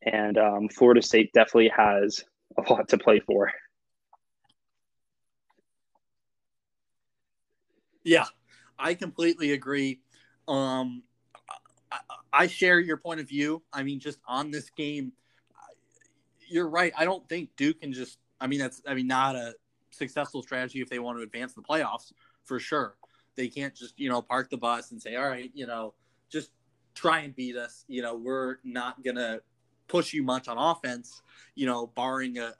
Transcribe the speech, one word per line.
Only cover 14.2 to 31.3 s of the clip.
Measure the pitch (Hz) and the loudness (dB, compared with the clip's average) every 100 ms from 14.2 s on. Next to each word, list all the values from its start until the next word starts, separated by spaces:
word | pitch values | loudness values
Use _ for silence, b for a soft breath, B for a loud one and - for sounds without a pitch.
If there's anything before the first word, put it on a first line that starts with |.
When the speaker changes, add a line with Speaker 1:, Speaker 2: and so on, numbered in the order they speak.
| - | -6
Speaker 2:
on | 127 147 | -6 -4
this | 147 143 | -8 -12
game, | - 147 147 131 - _ _ _ _ - - _ _ _ _ _ _ _ | -8 -6 -6 -8 -10 _ _ _ _ -20 -20 _ _ _ _ _ _ _
you're | 170 170 | -2 0
right. | 165 180 - | 2 0 2
I | |
don't | 170 190 - | 0 0 -4
think | 170 147 - | -8 -8 -2
Duke | 143 160 | -2 -2
can | 147 | -6
just, | 127 123 - _ _ | -10 -12 -14 _ _
I | 131 | -4
mean, | 143 | -2
that's, | 131 - 143 | -4 -8 -8
I | |
mean, | 131 127 | -4 -2
not | 131 135 131 | 0 0 -2
a | 117 110 _ _ _ | -8 -14 _ _ _
successful | - 135 151 143 135 | -10 -8 -6 -6 -8
strategy | 120 131 127 135 | -8 -8 -6 -8
if | 127 | -8
they | 123 | -8
want | 120 120 | -8 -10
to | |
advance | 113 117 127 - | -12 -12 -12 -14
the | |
playoffs, | - 156 123 107 - _ _ _ - | -4 -2 -2 -6 -12 _ _ _ -10
for | 123 | -8
sure. | - 151 113 - _ _ _ - | -4 -4 -4 -8 _ _ _ -10
They | 127 | -8
can't | 147 139 - | -8 -10 -12
just, | 123 - | -20 -8
you | 139 | -4
know, | 123 | -4
park | 113 127 131 | -2 -4 -4
the | 123 | -4
bus | 117 117 - | -2 -4 -6
and | 113 | -16
say, | 110 120 | -12 -6
"All | 139 | -4
right, | 127 127 | -6 -10
you | 139 127 | -14 -10
know, | 117 110 - _ _ _ | -8 -10 -12 _ _ _
just | 156 147 _ _ _ _ | -10 -10 _ _ _ _
try | - 170 160 | -4 0 0
and | 147 | -2
beat | 131 127 120 | -10 -10 -8
us. | 120 - - | -12 -16 -12
You | 127 | -8
know, | 120 117 | -8 -8
we're | 120 131 127 127 131 | -6 -4 -4 -8 -10
not | 123 127 - | -8 -8 -8
gonna | 131 123 120 113 - _ _ _ - | -8 -4 -6 -6 -12 _ _ _ -2
push | 175 160 | -2 0
you | 156 | -2
much | 131 127 127 | -2 -2 -4
on | 117 | 0
offense," | 151 160 131 123 - - _ | 0 0 -4 -10 -12 -20 _